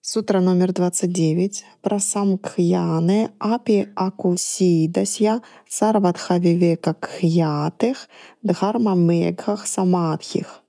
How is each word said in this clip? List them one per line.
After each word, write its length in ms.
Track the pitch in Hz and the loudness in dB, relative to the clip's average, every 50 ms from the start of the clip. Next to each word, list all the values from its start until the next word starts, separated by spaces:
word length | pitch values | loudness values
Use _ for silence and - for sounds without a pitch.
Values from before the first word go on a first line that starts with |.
Сутра 400 | _ - - 226 208 - 202 190 | _ -4 -4 -4 -2 0 2 2
номер 320 | 180 185 185 180 180 185 180 | 4 4 4 4 2 0 0
двадцать 400 | 185 180 180 175 - - 175 180 | 0 0 0 0 -2 -4 -2 0
девять. 520 | 180 165 160 156 175 180 202 - - - - - _ - | 0 0 2 2 0 -2 -2 -4 -8 -16 -16 -20 _ -4
«Прасамкхьяне 1500 | - 208 208 202 - - 202 202 202 190 190 - - - - 180 170 180 180 170 170 165 160 165 170 196 214 220 220 - _ | -2 -2 -2 -2 -2 -2 0 0 0 0 0 -4 -8 -2 0 2 2 2 2 0 0 0 0 2 2 2 2 0 -2 -6 _
апи 500 | - 214 226 240 240 - 214 202 196 208 - | -4 -4 -4 -4 0 0 0 0 0 -2 -6
акусидасья 1500 | - 190 190 190 - - 185 175 180 - - - - 185 180 170 165 160 160 170 185 196 196 - - 214 214 220 240 226 - - - _ _ | -4 -4 -4 -4 -2 -2 -2 0 0 -2 -6 -2 0 2 4 4 4 2 2 0 -2 -2 -2 -2 0 0 0 0 -2 -4 -10 -20 -20 _ _
сарватхавивекакхьятых 2500 | - - - 214 220 214 196 180 170 - - - 175 175 175 180 170 175 175 170 165 160 - 165 160 - - - - - - 165 160 175 165 156 147 147 147 151 - _ - 233 269 - - _ - - - - - _ - | -4 -2 0 2 2 2 2 2 0 -2 -2 -2 0 2 4 2 2 4 2 2 2 0 -2 -4 -4 -4 -8 -12 -6 -2 0 2 2 2 2 0 0 -2 -2 -4 -2 _ -2 -2 -2 -4 -10 _ -20 -20 -20 -20 -20 _ -4
дхармамегхах 1200 | 202 175 - - 196 220 240 233 214 190 180 175 165 170 170 170 170 175 180 - - 208 208 - | -4 -2 0 0 -2 0 0 0 2 2 4 4 4 4 2 0 0 -2 -4 -4 -4 -4 -4 -6
самадхих». 960 | - - - 190 180 180 180 170 160 156 165 - - - - - - - - _ | -8 -4 -2 0 2 2 2 0 -2 -2 -4 -8 -4 -4 -4 -4 -6 -16 -20 _